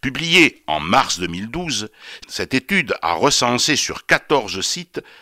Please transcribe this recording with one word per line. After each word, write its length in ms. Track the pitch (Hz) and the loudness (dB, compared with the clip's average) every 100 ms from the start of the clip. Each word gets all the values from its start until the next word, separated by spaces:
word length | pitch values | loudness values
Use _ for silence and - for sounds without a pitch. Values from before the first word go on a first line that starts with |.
Publiée 640 | 131 131 165 165 143 - - | -6 -4 2 6 6 2 -4
en 140 | 76 | -2
mars 400 | 78 113 127 90 | 2 2 2 -2
deux 80 | 87 | -4
mille 180 | 85 107 | -6 -8
douze, 420 | 139 180 113 107 _ - - - | -8 -6 -6 -6 _ -20 -18 -14
cette 260 | - 95 | -8 -2
étude 440 | 131 - 196 135 95 | -2 0 -2 0 -2
a 120 | 80 | 0
recensé 640 | 82 123 - 123 120 - 143 | 2 2 2 2 2 2 0
sur 300 | - - - | -2 -6 0
quatorze 540 | 160 - 151 104 92 | 0 2 0 0 -4
sites 400 | 90 - 175 - - - | -4 -6 -8 -12 -12 -20